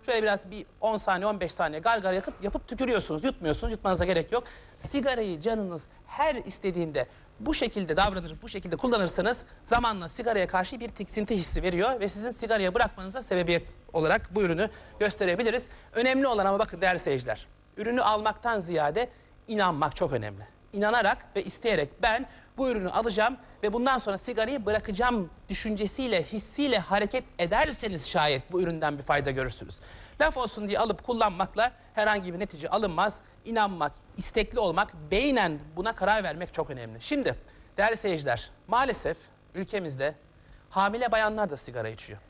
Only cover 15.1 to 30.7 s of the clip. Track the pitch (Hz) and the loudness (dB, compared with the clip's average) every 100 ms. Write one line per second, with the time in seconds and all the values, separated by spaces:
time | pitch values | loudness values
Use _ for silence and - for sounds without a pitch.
15.1 | - 190 175 233 208 - - - - 254 | 2 0 2 2 0 -4 -16 -8 0 2
16.1 | 262 269 220 196 196 214 170 185 180 - | 4 4 4 2 2 0 2 2 2 2
17.1 | 135 123 107 - - - - 214 247 208 | 0 0 -6 -8 -20 -20 -8 -2 2 4
18.1 | 214 214 208 240 220 170 165 147 170 247 | 2 0 -2 -2 -2 0 0 0 0 -4
19.1 | - - - - 214 185 156 151 - 170 | -6 -20 -20 -6 2 2 2 0 0 -2
20.1 | 127 107 101 101 - - 196 208 240 202 | -2 -4 -10 -18 -20 -10 0 2 4 4
21.1 | 247 - 202 190 - 233 190 143 - 233 | 2 -2 -6 -6 -4 0 2 0 0 2
22.1 | 226 262 - - - 262 233 185 - 226 | 2 -2 -14 -20 -2 0 0 0 0 0
23.1 | 202 220 262 - - 208 220 247 262 - | 2 2 0 -14 -4 -2 2 2 2 0
24.1 | 196 - 226 220 277 202 214 220 190 247 | -4 -4 -2 0 0 0 0 0 0 2
25.1 | 240 170 - - - 226 208 208 - 254 | 2 -2 -10 -8 -4 -4 -2 -2 -2 0
26.1 | 190 156 214 - - 285 220 170 202 208 | 0 0 -6 -8 -2 2 2 2 0 2
27.1 | 254 247 - 175 214 311 233 226 170 - | -2 -6 -4 0 2 2 0 -6 -4 -2
28.1 | 180 151 135 - 180 175 165 156 143 139 | 2 2 2 0 -2 0 0 -2 -2 0
29.1 | 147 135 131 131 107 - - - - - | 2 2 -2 -4 -6 -14 -16 -18 -20 -20
30.1 | - 311 294 233 - 208 | 2 2 2 -4 -4 -2